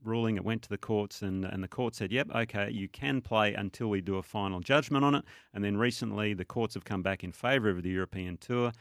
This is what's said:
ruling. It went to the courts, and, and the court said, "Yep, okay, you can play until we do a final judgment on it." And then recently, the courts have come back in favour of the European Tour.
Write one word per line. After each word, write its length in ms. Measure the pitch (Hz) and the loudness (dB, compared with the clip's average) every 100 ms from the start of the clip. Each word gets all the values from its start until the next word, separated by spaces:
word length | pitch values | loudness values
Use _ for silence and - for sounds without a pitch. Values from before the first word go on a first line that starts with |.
ruling. 340 | 110 117 113 101 | -4 0 2 2
It 80 | |
went 180 | 95 113 | 0 -2
to 60 | - | -4
the 80 | 101 | -6
courts, 420 | - 104 104 - | 0 0 0 -4
and, 220 | 98 95 92 | -4 -2 -2
and 160 | 95 | -4
the 60 | 92 | -6
court 260 | - 120 | -4 -4
said, 180 | - 98 | -2 -2
"Yep, 160 | 120 - | -2 0
okay, 360 | 117 113 104 101 | -2 -2 -2 -4
you 180 | 113 95 | -4 -8
can 340 | - 139 135 | -6 -2 -2
play 320 | - 110 104 | 2 4 4
until 340 | 101 98 - 113 | 2 -4 -2 0
we 140 | 98 | 0
do 140 | 90 95 | 0 -2
a 60 | |
final 380 | - 104 98 92 | -2 -4 -2 -2
judgment 460 | 110 147 151 143 143 | 2 2 4 4 4
on 80 | |
it." 100 | 143 - - _ | 4 -2 -20 _
And 100 | 101 | -2
then 140 | 101 101 | 0 2
recently, 560 | 120 - 113 104 104 | 2 0 -4 0 0
the 100 | 95 | -2
courts 300 | 87 120 110 | -4 -2 -2
have 100 | 98 | -4
come 180 | - 98 | -6 -2
back 220 | 92 95 | 0 -2
in 80 | 92 | -6
favour 380 | - 127 135 107 | -2 2 4 4
of 120 | 90 | 2
the 80 | 87 | 0
European 460 | 92 92 95 90 85 | -2 -2 -4 -6 -6
Tour. 360 | - 120 120 - | -2 0 0 -2